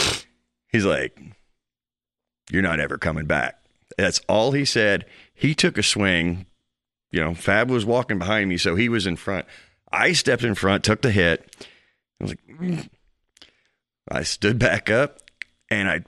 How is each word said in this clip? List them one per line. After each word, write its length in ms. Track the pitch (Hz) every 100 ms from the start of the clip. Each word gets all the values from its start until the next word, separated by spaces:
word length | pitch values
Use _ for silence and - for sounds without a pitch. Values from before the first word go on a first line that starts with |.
| - - - _ _ _ -
he's 160 | 117
like, 320 | 95 71 65 - 73 - _ _ _ _ _ _ _ _ _ _ -
"You're 120 | 92
not 180 | 95 80
ever 180 | 71 69
coming 280 | 85 78 76
back." 340 | 78 62 - _ _ _ -
That's 240 | 101 - -
all 240 | 104 123
he 120 | 139
said. 400 | 135 120 107 95 - - -
He 220 | - 143
took 240 | 156 180 -
a 40 |
swing. 640 | - 104 98 87 85 90 95 _ _ _ _ _ -
You 80 | 87
know, 140 | 80
Fab 360 | 85 - 101 123
was 140 | 123
walking 340 | 107 120 117 101
behind 300 | 87 107 95
me, 80 | 87
so 180 | 95
he 140 | 87 120
was 180 | 117 92
in 100 | 80
front. 300 | - 92 - - _ _ -
I 200 | - 214
stepped 300 | 160 - 120
in 120 | 120
front, 280 | 98 95 101
took 200 | - 110
the 80 | 127
hit. 420 | 101 85 82 - - - _ _ _ _ -
I 40 |
was 60 | 101
like, 100 | - _ 156
"Mm." 300 | 180 160 - _ _ _ _ _ - _ _ _ _ _ -
I 120 | -
stood 340 | 76 - 104 120
back 320 | 104 101 -
up, 300 | 113 143 - - - - _ -
and 180 | 107 95
I 140 | 82